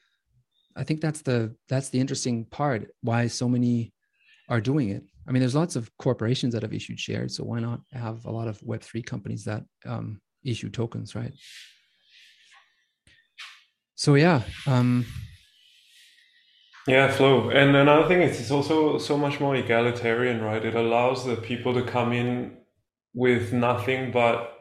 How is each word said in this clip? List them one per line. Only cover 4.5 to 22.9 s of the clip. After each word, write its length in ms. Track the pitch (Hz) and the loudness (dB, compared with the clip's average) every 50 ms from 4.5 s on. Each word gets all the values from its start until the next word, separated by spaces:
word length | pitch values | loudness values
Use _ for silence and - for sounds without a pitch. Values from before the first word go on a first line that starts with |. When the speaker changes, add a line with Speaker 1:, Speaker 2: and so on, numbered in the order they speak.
| 123 117 | -2 -2
Speaker 1:
doing 280 | 104 123 139 156 127 98 | 0 0 0 0 0 -2
it. 140 | 98 - - _ _ - - - | -4 -6 -10 _ _ -18 -8 -2
I 40 | |
mean, 100 | 131 127 | 0 2
there's 140 | 131 123 120 | 2 2 2
lots 200 | 147 170 175 - | 2 0 0 -2
of 160 | 127 113 - _ - | -6 -8 -8 _ -6
corporations 560 | - 139 120 - 110 110 127 - - 123 117 | -2 -2 -2 0 0 -2 0 0 0 -2 -2
that 80 | 113 | -2
have 120 | 110 107 107 | -4 -4 -6
issued 260 | 107 - - 117 110 | -8 -8 -8 -10 -10
shares, 360 | - - 107 110 120 127 - | -8 -6 -4 -4 -4 -6 -6
so 80 | - - | -8 -8
why 160 | 107 110 120 | -6 -6 -4
not 220 | 117 117 120 - - _ | -4 -6 -6 -8 -10 _
have 340 | - 127 117 110 110 113 120 | -12 -10 -8 -8 -8 -10 -10
a 60 | 107 | -8
lot 160 | 110 113 113 113 | -8 -6 -6 -6
of 160 | 107 - - | -8 -8 -8
Web 180 | 120 110 113 | -8 -8 -8
three 200 | - - - 117 | -8 -10 -10 -10
companies 420 | 120 - - - - 113 113 113 107 | -8 -8 -10 -10 -8 -8 -10 -8 -6
that, 220 | 117 107 110 - - _ _ - | -6 -8 -8 -8 -12 _ _ -12
um, 360 | 120 120 113 113 110 107 101 _ _ _ _ - | -10 -10 -8 -8 -10 -12 -14 _ _ _ _ -8
issue 240 | 131 117 - - 110 | -8 -8 -6 -8 -8
tokens, 460 | 101 117 113 113 - 113 110 104 - | -6 -6 -6 -6 -6 -10 -10 -10 -10
right? 180 | 107 120 - - - - - - - - - _ _ _ _ _ _ _ _ _ - - - _ _ _ _ _ _ _ _ _ _ _ _ _ _ _ _ _ _ _ _ _ - - - - - _ _ _ _ _ _ _ | -10 -10 -10 -12 -14 -20 -20 -20 -20 -20 -20 _ _ _ _ _ _ _ _ _ -20 -20 -20 _ _ _ _ _ _ _ _ _ _ _ _ _ _ _ _ _ _ _ _ _ -20 -20 -20 -20 -20 _ _ _ _ _ _ _
So, 200 | - - 147 143 | -2 4 4 6
yeah, 280 | 139 151 180 170 127 - - - - - 143 | 6 6 6 4 4 0 -2 -8 -8 -2 0
um, 380 | 127 123 123 123 123 123 120 104 - - - - - - _ _ _ _ _ _ _ _ _ _ _ - - _ _ _ _ _ _ _ _ _ _ _ _ _ - - - 135 | 2 4 4 4 2 2 0 -2 -8 -14 -14 -16 -16 -20 _ _ _ _ _ _ _ _ _ _ _ -20 -20 _ _ _ _ _ _ _ _ _ _ _ _ _ -20 -8 -2 2
Speaker 2:
Yeah, 240 | 127 131 139 135 | 4 4 4 4
Flo. 380 | - - 135 135 135 120 107 117 | 4 4 4 6 6 4 4 2
And 260 | 120 139 139 139 139 | 4 4 6 6 6
another 320 | 139 139 147 147 156 156 156 | 6 8 8 8 6 6 4
thing 140 | 180 180 | 4 4
is 180 | 170 135 - - | 4 2 0 -2
it's 100 | 120 104 | -4 -2
also 480 | 139 143 139 - 160 156 151 151 - - | 0 0 0 2 2 2 2 2 2 0
so 180 | - - 151 | -2 -2 -2
much 240 | 143 147 143 139 - | 0 0 -2 -2 -2
more 160 | 147 139 139 | -2 0 0
egalitarian, 880 | 127 107 104 117 117 120 120 120 120 - 117 113 117 123 127 120 113 | 0 0 2 2 2 2 2 0 0 0 0 0 0 0 0 0 -2
right? 220 | 110 107 107 110 113 | -2 -2 -2 -2 -2
It 120 | 113 110 | -2 0
allows 480 | 117 117 113 117 120 123 127 131 - 123 | 0 0 2 2 2 2 2 0 0 -2
the 120 | 131 117 | -4 -4
people 380 | 107 104 - 123 117 - 131 123 | -4 -4 -6 -6 -4 -2 -2 0
to 80 | 127 127 | 0 -2
come 300 | - - 123 120 117 120 | -2 -2 -2 0 0 0
in 440 | 120 120 123 123 123 123 - - - _ _ _ _ _ _ | 0 -2 -2 -2 -4 -6 -8 -12 -18 _ _ _ _ _ _